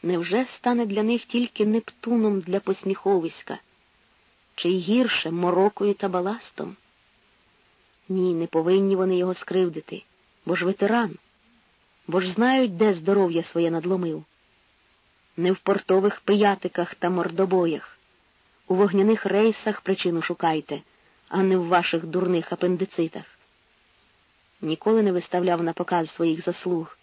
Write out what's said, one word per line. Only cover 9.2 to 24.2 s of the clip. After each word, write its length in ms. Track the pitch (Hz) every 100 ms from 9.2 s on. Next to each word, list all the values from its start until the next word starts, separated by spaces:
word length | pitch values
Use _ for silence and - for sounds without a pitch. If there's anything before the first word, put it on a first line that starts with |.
| 180
скривдити, 680 | 185 - 185 180 156 - 196 - _ _ _ -
бо 100 | 180
ж 100 | 180
ветеран, 500 | 202 202 233 220 - _ _ _ _ _ _ _ _ -
бо 140 | 175
ж 100 | 185
знають, 460 | 185 247 262 247 170
де 160 | 214
здоров'я 500 | 180 160 202 185 165
своє 280 | 170 170 170
надломив. 520 | 165 165 190 170 156 151 _ _ _ _ _ _ _ _ _ _ -
Не 140 | 180
в 60 | 190
портових 640 | - 202 - 185 196 -
пиятиках 720 | - 202 202 190 180 - 170 -
та 140 | 175
мордобоях. 880 | 180 165 165 190 185 170 147 - - _ _ _ _ _ _ _
У 80 | 180
вогняних 500 | 202 196 202 220 202
рейсах 560 | 196 226 214 - 202
причину 400 | - 190 185 170
шукайте, 600 | 156 175 165 156 - 143 _ _ _ _ _
а 140 | 196
не 140 | 190 185
в 100 | 170
ваших 380 | 175 175 165 165
дурних 480 | 175 180 175 160
апендицитах. 720 | 175 180 180 190 - 160 - 160 _ _ _ _ _ _ _ _ _